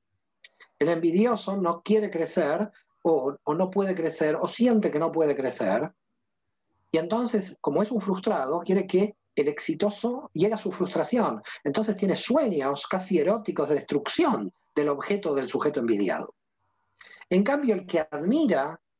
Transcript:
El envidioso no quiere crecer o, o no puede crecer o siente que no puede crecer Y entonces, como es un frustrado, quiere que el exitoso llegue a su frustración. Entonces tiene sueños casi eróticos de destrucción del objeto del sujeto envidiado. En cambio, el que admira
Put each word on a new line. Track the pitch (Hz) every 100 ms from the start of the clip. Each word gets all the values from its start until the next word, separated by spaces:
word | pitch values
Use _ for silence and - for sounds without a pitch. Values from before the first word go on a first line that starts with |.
| _ _ _ _ - _ - _
El | 147
envidioso | 165 170 175 233 214 - 196
no | 175 165
quiere | - 214 202
crecer | 165 165 - 151 156 208 _ _ _
o, | 170 156 131 139
o | -
no | 156 185
puede | 202 190
crecer | 185 160 - 156 156
o | -
siente | - 240 220 175
que | 147
no | 165
puede | 165 151 135
crecer | 131 - 107 107 160 _ _ _ _ _ _ _ _ _ _
Y | 160
entonces, | 170 220 240 220 185 -
como | - 143
es | 214
un | 233
frustrado, | 190 185 226 180 131 165
quiere | 170 185 185
que | 185 208 - _
el | - 143
exitoso | 147 - 160 202 208 233 247 311
llegue | 156 196
a | 220
su | 196
frustración. | - 180 - - 240 175 117 - -
Entonces | 143 143 220 196
tiene | 202 165
sueños | - 269 269 160 135 139 -
casi | 190 185 175
eróticos | 147 226 214 160 143
de | 143
destrucción | - 143 143 - 320 185 101 _ _
del | - 147
objeto | 143 - 202 170
del | 139 123
sujeto | 123 147 143
envidiado. | 117 104 95 80 - _ _ _ _ _ _ _ - - -
En | 185
cambio, | 208 285 277
el | 190 180
que | 165 156
admira | 147 170 294 285 151 139 165 _